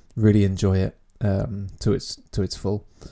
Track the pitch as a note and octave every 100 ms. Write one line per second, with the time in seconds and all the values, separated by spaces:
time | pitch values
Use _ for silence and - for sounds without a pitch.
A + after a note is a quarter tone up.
0 | - - G#2+ G#2 G2 F#2+ G2 F#2+ F#2+ -
1 | _ - G#2 F#2+ G#2 G2+ G2 - G#2+ D#2+
2 | - - - - F#2+ - G2 G#2 - _
3 | -